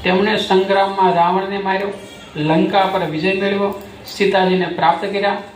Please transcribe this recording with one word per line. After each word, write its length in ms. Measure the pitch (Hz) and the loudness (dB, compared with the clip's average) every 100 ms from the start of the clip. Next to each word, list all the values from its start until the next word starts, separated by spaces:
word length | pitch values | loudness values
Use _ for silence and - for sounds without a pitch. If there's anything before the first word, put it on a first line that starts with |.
તેમણે 340 | 185 185 208 208 | 0 0 2 0
સંગ્રામમાં 760 | - 190 190 196 196 196 180 | 2 2 4 2 2 2 2
રાવણને 440 | 170 170 185 196 202 | 4 2 0 -2 -4
માર્યો, 320 | 190 190 202 196 - - - 156 | -2 -2 -4 -8 -14 -20 -14 -4
લંકા 440 | 151 160 185 202 | 0 2 2 2
પર 200 | 185 180 | 2 0
વિજય 340 | 165 151 185 | -2 -2 -2
મેળવ્યો, 480 | 190 202 196 202 196 - - - | 0 -2 0 -2 -4 -12 -18 -16
સીતાજીને 580 | - 196 190 185 185 175 | 0 2 4 2 2 0
પ્રાપ્ત 400 | - 165 180 202 | 0 0 0 -2
કર્યા. 320 | 196 202 - - | -2 -2 -2 -10